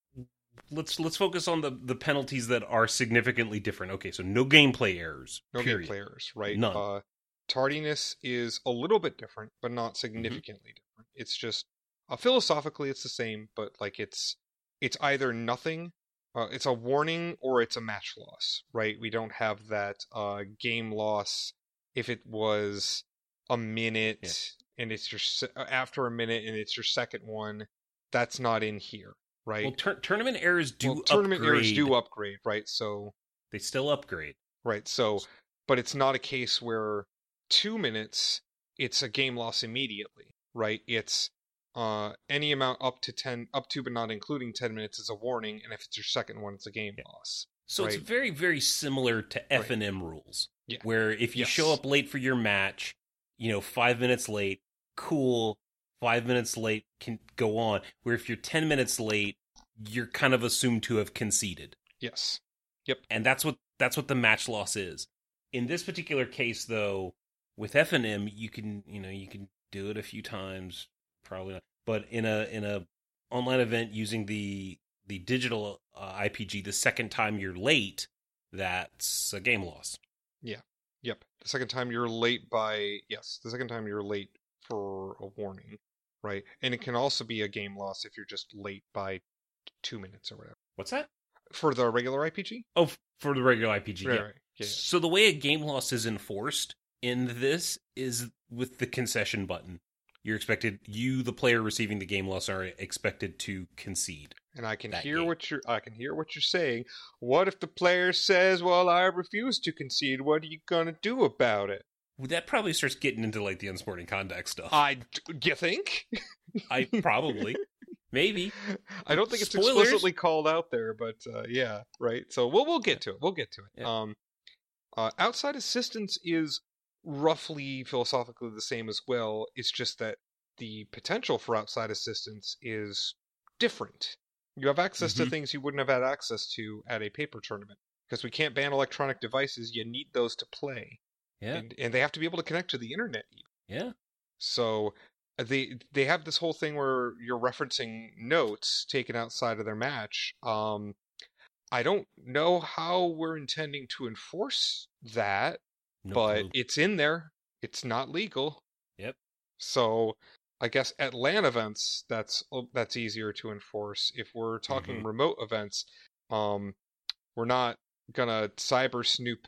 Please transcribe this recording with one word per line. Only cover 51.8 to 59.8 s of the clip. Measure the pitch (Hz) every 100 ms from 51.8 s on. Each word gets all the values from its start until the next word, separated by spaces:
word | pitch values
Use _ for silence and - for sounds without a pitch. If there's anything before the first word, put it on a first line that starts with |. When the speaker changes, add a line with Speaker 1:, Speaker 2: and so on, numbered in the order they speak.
Speaker 1:
late | 135 143 143
for | 139
your | 131
match, | 127 107 98 98 - - - _ _ _ -
you | 113
know, | 101
five | - 123 120 117
minutes | 123 123 -
late, | 104 98 95 _ _ _ -
cool, | - 151 127 117 110 104 _ _ _ _
five | 120 120 117
minutes | 123 113 113
late | 110 107 _ _
can | - 113 - -
go | 113 110
on, | 113 98 - _
where | 120 117
if | -
you're | 110
ten | - 160 160
minutes | 139 117 -
late, | 107 104 101 - _ _ _ 110